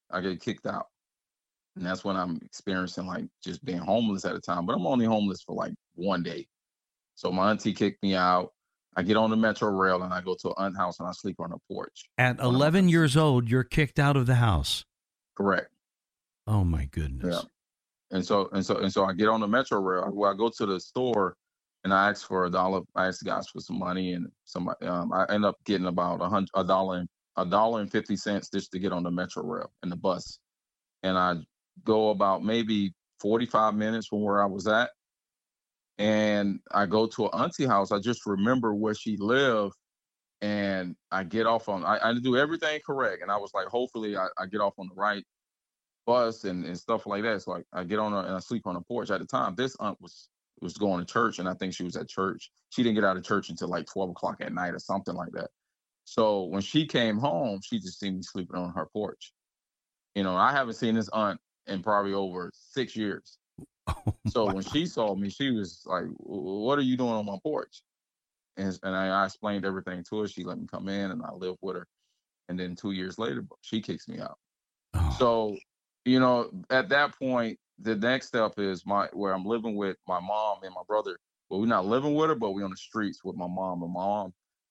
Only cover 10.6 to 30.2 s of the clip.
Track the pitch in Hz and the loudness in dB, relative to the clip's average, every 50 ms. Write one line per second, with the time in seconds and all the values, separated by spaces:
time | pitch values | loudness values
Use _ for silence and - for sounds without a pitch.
10.6 | 98 98 92 95 90 90 85 - 87 90 90 - - 101 87 - 82 85 87 90 | -2 -2 -2 -2 -2 -4 -4 -6 -8 -10 -8 -8 -8 -8 -6 -6 -8 -10 -10 -12
11.6 | - - 98 98 - - - - - - _ - 123 127 120 - 127 123 123 131 | -12 -10 -10 -10 -10 -10 -14 -18 -20 -8 _ 2 2 2 2 2 2 2 4 6
12.6 | 143 151 160 196 190 175 165 165 160 147 127 156 160 151 131 123 120 113 120 127 | 6 6 6 6 6 8 8 8 6 6 6 6 6 6 6 4 4 4 4 2
13.6 | 123 - - - 151 - - - 143 143 143 139 123 120 131 120 120 110 92 76 | 2 2 2 2 2 2 2 2 4 4 4 4 4 6 6 6 6 6 4 4
14.6 | 71 - - - - _ _ _ _ _ _ _ _ _ _ - 98 98 95 87 | 2 0 -2 -4 -6 _ _ _ _ _ _ _ _ _ _ 0 2 2 2 2
15.6 | - - _ _ _ _ _ _ _ _ _ _ _ _ _ _ _ 107 107 104 | 0 -4 _ _ _ _ _ _ _ _ _ _ _ _ _ _ _ 2 4 4
16.6 | 92 87 82 76 69 69 - 82 80 69 67 64 62 90 87 - - - _ _ | 4 4 4 2 0 -2 -2 -4 -4 -4 -4 -4 -2 -2 -2 -2 -4 -6 _ _
17.6 | _ _ _ _ _ _ _ _ _ _ - 92 92 - 107 101 95 - - 98 | _ _ _ _ _ _ _ _ _ _ -4 -4 0 2 2 2 2 2 0 -2
18.6 | 90 - 104 - - 95 95 104 98 95 92 85 107 107 113 110 107 101 110 131 | 0 0 0 0 0 2 2 2 2 2 2 4 4 4 4 4 2 2 2 2
19.6 | 135 - 117 104 98 92 92 90 90 98 98 101 101 98 98 98 113 117 113 - | 2 2 0 0 2 2 0 0 0 -2 0 2 4 4 4 4 2 0 2 0
20.6 | 120 101 95 90 - - - 127 127 127 117 104 95 90 - - _ _ _ _ | 0 0 0 -2 -4 -4 -4 0 0 2 4 4 4 2 0 -6 _ _ _ _
21.6 | _ _ _ _ - 95 98 98 98 104 101 - - - 92 92 90 87 87 92 | _ _ _ _ 0 2 4 6 6 4 2 0 -4 -2 0 2 2 2 2 2
22.6 | 92 95 95 92 - - - 98 92 92 87 - - 95 104 98 98 - - - | 2 2 0 -2 -4 -4 -2 0 0 0 0 -4 -4 -4 -4 -4 -4 -6 -10 -12
23.6 | - - 95 98 92 90 90 95 92 90 90 87 87 - - _ _ - - 90 | -10 -8 -6 -4 -4 -2 -2 -2 -2 -2 -2 -4 -6 -8 -10 _ _ -12 -8 -6
24.6 | 87 92 - - - 92 90 87 85 - - 92 95 - 104 104 104 101 92 - | -4 -4 -6 -6 -4 -4 -2 -2 -2 0 0 0 2 2 2 2 2 2 0 0
25.6 | _ - 101 90 92 92 85 87 87 87 87 87 87 90 107 98 98 - - 95 | _ 0 0 0 0 0 0 0 0 0 0 -2 0 0 2 0 0 0 0 0
26.6 | 92 90 95 95 95 95 92 90 87 85 - _ _ _ _ 92 92 87 87 101 | 2 4 2 2 2 0 -2 -4 -4 -6 -10 _ _ _ _ -4 -2 2 4 4
27.6 | 110 113 117 110 104 98 - 110 104 - 104 92 - 107 104 95 - - - 98 | 4 4 2 0 -2 -2 -2 -2 0 0 -4 -2 -2 -2 -2 -2 -4 -4 -6 -6
28.6 | 90 - - 92 92 95 90 87 87 87 87 87 90 87 - 90 90 92 92 92 | -6 -6 -6 -4 -2 -2 -2 -2 -2 -2 -2 -4 -4 -6 -6 -8 -6 -6 -6 -6
29.6 | - - _ _ - 90 87 85 95 - 90 90 | -8 -10 _ _ -8 -8 -6 -2 -2 -2 -2 -2